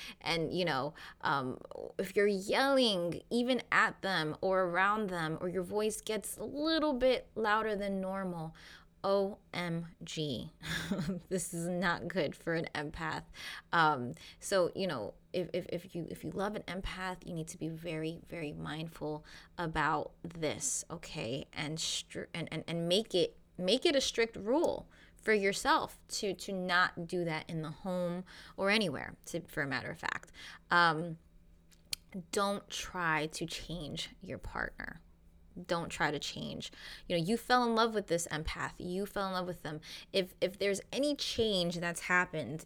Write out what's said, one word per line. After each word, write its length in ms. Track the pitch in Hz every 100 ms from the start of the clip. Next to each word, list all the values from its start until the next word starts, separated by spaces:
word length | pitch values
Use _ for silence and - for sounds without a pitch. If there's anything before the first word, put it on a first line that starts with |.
| - -
And, 320 | - 170 160
you 120 | 170
know, 300 | 175 135 143 - - -
um, 360 | - 139 127 - - - - -
if 160 | 190
you're 120 | 208 208
yelling 960 | 196 190 214 269 269 240 190 170 156 -
even 320 | 240 240 247 -
at 280 | - 214 -
them 340 | 190 180 156 147
or 240 | 190 190
around 440 | 185 175 196 214 208
them, 300 | 180 160 160
or 80 | 185
your 140 | 180
voice 380 | 180 202 214 208
gets 360 | - 214 - -
a 80 |
little 480 | 220 269 311 320 302
bit 340 | 254 254 247 -
louder 400 | - 220 214 220
than 260 | 202 202 196
normal, 540 | 190 196 190 170 160 - - - - _
O 340 | 196 196 196 214 -
M 340 | 180 175 165 170 -
G. 480 | 165 160 151 120 - - 156 165 165
<laughs> 380 | 233 156 180 -
This 240 | 185 -
is 160 | 170 170
not 400 | 180 175 165 175
good 260 | 185 139
for 200 | - -
an 120 | 165 156
empath. 480 | - 151 - 160 156 160 - - - -
Um, 420 | 170 156 139 123 160 - -
so, 320 | - 190 170
you 120 | - 185
know, 280 | 135 104 - -
if, 160 | - 170
if, 140 | 180 -
if 240 | 170 185
you, 120 | 175 160
if 140 | -
you 60 | 160
love 260 | 185 196 214
an 60 |
empath, 540 | - 180 - 185 185 180
you 100 | -
need 140 | 170 160
to 100 | -
be 100 | 160
very, 520 | 160 175 156 160 165 -
very 240 | 175 151
mindful 720 | 160 160 151 165 - 151 151 - - - -
about 540 | 165 160 147 156 - - 170 165
this, 460 | 151 104 - - -
okay? 560 | 165 - 160 156 135 -
And 280 | - 147 160
str-, 500 | - - - - -
and, 140 | 170 156
and, 120 | 160 -
and 200 | 170 170
make 260 | 190 226
it, 220 | 180 - - - -
make 280 | 180 254 349
it 100 | 277
a 40 |
strict 360 | - - 226 -
rule, 500 | 196 285 339 - - - - -
for 100 | -
yourself 640 | 214 196 190 269 302 - - -
to, 260 | - 202
to 180 | 175 -
not 540 | 190 180 180 185 - 170
do 180 | 180
that 240 | 170 156 -
in 140 | 165
the 80 | 156
home 540 | 160 196 180 175 175 180 - - -
or 140 | 190
anywhere, 440 | 214 190 127 - - -
to, 140 | 170 -
for 160 | -
a 40 | 139
matter 240 | 131 -
of 80 | -
fact. 340 | - - - - - - -
Um, 460 | 175 170 156 170 160 - - - - - - - - - 190 170
don't 380 | 208 202 202 -
try 580 | - - 185 170 156 156
to 140 | - 165
change 640 | - - 170 143 160 - -
your 180 | 185 127
partner. 640 | - - - - - 165 - - - - - 180 175
Don't 240 | 170 160
try 200 | - 156
to 80 | 147
change. 540 | - - 151 - - - - - -
You 100 | 170
know, 60 |
you 140 | 165 226
fell 280 | - 247
in 100 | 240
love 200 | 220 233
with 120 | 214 196
this 200 | 170 -
empath. 420 | 151 156 - 135 -
You 260 | 180 185
fell 220 | 202 208 190
in 80 |
love 120 | 185 180
with 160 | 170
them. 180 | 156 156 - - -
If, 220 | 190 185 -
if 180 | 185 196
there's 220 | 202 196 -
any 220 | 220 294
change 640 | 277 - - 220 196 175 175
that's 240 | 175 170
happened 640 | - 180 180 156 120 156